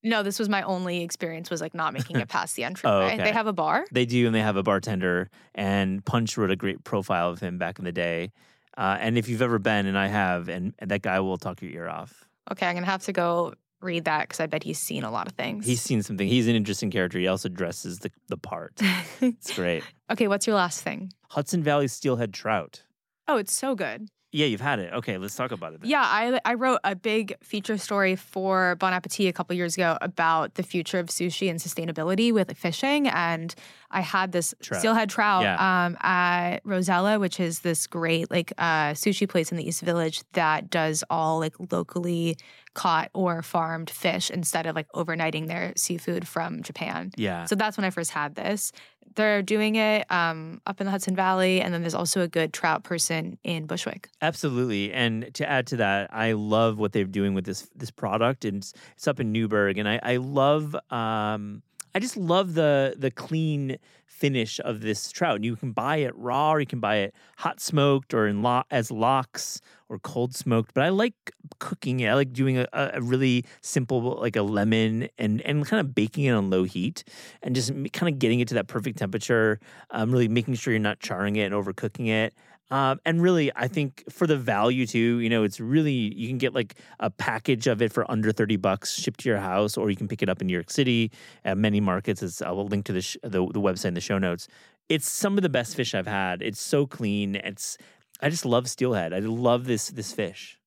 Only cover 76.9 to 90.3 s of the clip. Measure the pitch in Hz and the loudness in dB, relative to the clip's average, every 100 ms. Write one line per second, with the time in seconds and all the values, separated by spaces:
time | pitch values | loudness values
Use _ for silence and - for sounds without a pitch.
76.9 | - - - - - - 127 117 139 139 | -4 -16 -20 -20 -12 -4 -2 0 -2 -4
77.9 | - 175 139 123 120 120 120 95 120 104 | 0 0 2 2 2 2 0 -2 -4 -4
78.9 | 110 101 104 - 117 110 107 - - - | -4 -4 -4 0 4 4 2 -6 -20 -10
79.9 | - 110 127 117 117 113 120 - 110 104 | -2 2 4 4 2 0 -2 0 2 0
80.9 | - - 92 101 104 101 101 98 95 110 | -2 -6 -2 0 2 2 0 -2 -4 -6
81.9 | - 117 110 110 _ _ - _ 135 135 | -4 0 2 0 _ _ -20 _ 0 2
82.9 | 135 - 165 175 175 143 - 123 156 143 | 2 0 4 6 6 2 0 -2 0 -4
83.9 | - - - 170 147 120 101 113 127 117 | -6 -18 -2 2 2 2 2 4 2 2
84.9 | 123 117 120 113 117 104 - 113 147 151 | 2 4 2 2 2 2 0 0 2 4
85.9 | 131 107 - 117 127 127 127 107 - - | 2 -2 -4 -6 0 0 0 -4 -8 -20
86.9 | - 107 - - 113 - 123 120 107 113 | -4 -4 -2 -4 -2 0 2 2 2 2
87.9 | 113 110 113 107 107 107 104 98 98 - | 0 -2 2 2 2 2 2 2 0 -2
88.9 | - - 107 127 104 98 92 107 - 110 | -4 -4 -4 0 0 0 0 2 0 0
89.9 | 98 101 107 98 | 0 -4 -2 -2